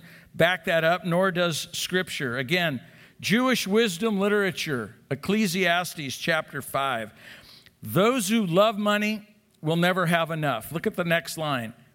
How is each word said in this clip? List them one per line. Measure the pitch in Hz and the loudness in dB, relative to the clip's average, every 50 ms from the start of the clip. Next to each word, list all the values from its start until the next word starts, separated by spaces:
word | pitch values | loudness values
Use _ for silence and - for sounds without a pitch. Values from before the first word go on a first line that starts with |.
| - - - - - - - | -16 -20 -20 -20 -20 -20 2
back | - 160 170 185 180 - | 2 4 4 4 0 0
that | 190 170 165 160 | 0 2 2 4
up, | 160 175 180 - | 2 2 2 0
nor | 180 165 180 190 190 | 0 0 2 2 2
does | 175 180 175 175 156 - - - | 2 0 0 0 0 -4 -8 -8
Scripture. | - - - - 175 185 180 - - - 151 123 117 | -8 -8 -6 -2 -2 -2 -2 -2 -6 -6 -6 -4 -4
Again, | 131 135 117 175 180 175 160 139 117 - - - - - - _ _ | -4 -2 0 0 0 0 0 -2 -4 -8 -12 -20 -20 -20 -20 _ _
Jewish | - 110 180 240 254 262 247 - - | -2 0 2 2 4 2 0 0 0
wisdom | 190 196 220 233 220 170 165 220 233 208 190 | 2 2 2 2 2 0 -2 -2 -2 0 0
literature, | 196 208 208 208 202 185 - - - 160 143 120 110 98 - - _ _ | 0 2 2 2 0 0 -2 -4 -6 -4 -4 -4 -4 -8 -12 -20 _ _
Ecclesiastes | 139 139 - - 202 220 220 185 160 196 185 175 170 175 180 - - - 147 131 - | -8 -6 -2 -2 0 2 2 0 0 0 2 2 2 0 -2 -4 -8 -8 -8 -8 -8
chapter | - - - 165 156 156 - - 139 | -4 -2 0 0 0 -2 -4 -10 -10
five. | 123 - - 139 139 135 127 113 110 107 - - - - - - - - - - _ - _ _ | -10 -4 -4 -2 0 0 -2 -4 -6 -8 -12 -20 -20 -20 -20 -20 -20 -20 -20 -20 _ -20 _ _
"Those | - 110 107 156 196 233 262 269 196 175 | -12 -2 2 4 4 4 4 2 0 2
who | 226 233 208 | 2 2 2
love | 175 160 185 208 226 220 | 2 4 4 4 4 4
money | 202 208 208 208 208 208 214 214 214 - _ _ _ _ _ _ _ | 0 0 0 2 2 0 -2 -2 -4 -8 _ _ _ _ _ _ _
will | - 151 165 | -2 0 2
never | 170 170 180 185 185 180 | 4 4 2 2 2 2
have | 165 175 165 165 151 | 2 2 0 0 0
enough." | 165 156 151 143 127 110 - - | -2 -2 -2 -2 -2 -2 -6 -8
Look | 139 160 - | -8 -4 -4
at | 214 - | -4 -2
the | - 175 | -2 0
next | 170 165 170 165 - - | 0 0 0 0 -4 -8
line. | 165 160 151 139 123 117 110 117 - - _ | -4 -2 -2 -2 -2 -4 -6 -12 -16 -20 _